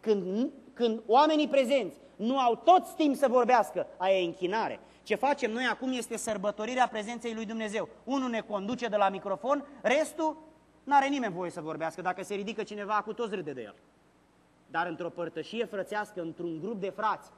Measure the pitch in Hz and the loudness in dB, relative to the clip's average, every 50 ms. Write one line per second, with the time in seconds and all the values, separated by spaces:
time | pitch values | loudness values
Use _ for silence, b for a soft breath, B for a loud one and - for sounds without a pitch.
0 | - 220 214 202 175 185 190 214 254 311 - - - - - - 240 233 220 226 | 2 2 2 2 2 -2 0 0 -2 -2 -4 -10 -20 -20 -4 0 0 0 0 -2
1 | - - 277 262 302 311 311 302 302 240 285 277 262 226 277 269 220 170 - B | 0 6 6 8 8 8 6 2 2 2 2 2 4 4 2 2 2 -2 -8 B
2 | B B B B 208 226 262 277 254 240 226 220 - - 359 370 - - - - | B B B B -2 0 2 4 4 2 2 4 6 8 8 8 6 0 -2 2
3 | 320 285 269 - 277 254 226 254 240 220 247 233 202 - - 180 151 - - - | 2 2 4 4 2 4 4 4 6 6 6 4 4 2 -2 -4 -6 -6 -6 -2
4 | 180 190 196 190 180 170 156 - 180 175 196 226 208 143 113 98 B B B B | 2 2 2 2 2 -2 -2 -4 -4 -2 -2 -2 -2 -4 -6 -8 B B B B
5 | B - 214 - - 254 294 285 254 220 220 240 254 240 214 - 240 262 262 247 | B -4 -2 0 2 0 0 0 0 -4 -2 -2 -2 -2 -2 -2 -4 -4 -4 -4
6 | 226 - 233 208 - 233 214 202 190 208 202 - 214 220 254 254 247 233 220 220 | -4 -6 -8 -8 -6 -6 -6 -2 -2 -4 -4 -4 -6 -4 2 2 2 2 2 -6
7 | 208 214 240 233 - 233 226 220 226 202 226 226 220 214 202 220 175 - - - | -6 -6 -8 -6 -6 -6 -6 -6 -6 -6 -6 -4 -4 -4 -2 -4 -4 -6 -10 -16
8 | - - 262 277 262 247 233 220 - - 208 196 190 202 254 240 233 233 190 208 | -6 -2 -2 -2 0 -2 -2 -4 -4 -4 -6 -4 -2 -4 -4 -4 -4 -2 2 4
9 | 202 196 196 190 - 202 196 180 - 247 285 285 277 B B B B 220 247 294 | 4 2 2 0 -4 -4 -4 -4 0 0 0 0 -2 B B B B 2 2 4
10 | 311 - - - 320 311 294 311 - - - _ _ _ _ _ _ 269 285 277 | 2 0 -2 -2 -2 -2 -2 -4 -14 -20 -20 _ _ _ _ _ _ 4 4 4
11 | 269 277 285 277 240 208 165 175 185 170 - 180 151 156 156 147 160 160 156 - | 4 4 0 -2 -2 -4 -4 -4 -6 -6 -6 -8 -8 -8 -6 -4 -4 -6 -6 -4
12 | 175 185 175 185 185 - 208 196 202 202 226 220 208 - 208 208 202 196 214 208 | -4 -4 -4 -4 -6 -6 -6 -6 -6 -6 -6 -6 -8 -8 -8 -10 -6 -2 -2 -2
13 | 202 214 214 - 240 214 202 196 165 151 139 127 113 104 98 _ _ _ _ _ | -2 -4 -6 -6 -6 -6 -4 -6 -8 -8 -10 -10 -12 -14 -16 _ _ _ _ _
14 | _ _ _ _ _ _ _ _ _ _ _ _ _ _ - 165 175 175 170 - | _ _ _ _ _ _ _ _ _ _ _ _ _ _ -2 -2 -2 -2 -4 -6
15 | 180 170 170 - 170 165 - 160 151 - - 226 233 190 208 196 180 185 208 208 | -6 -8 -6 -6 -6 -6 -6 -8 -10 -8 -4 -4 -4 -4 -4 -6 -6 -4 -4 -6
16 | 208 208 - 185 165 165 151 - 175 170 160 160 151 214 233 196 180 196 180 - | -6 -6 -8 -8 -8 -8 -8 -6 -6 -6 -6 -6 -6 -6 -6 -4 -6 -6 -4 -2
17 | 220 220 190 147 - - - | -2 -2 -2 -2 -8 -20 -20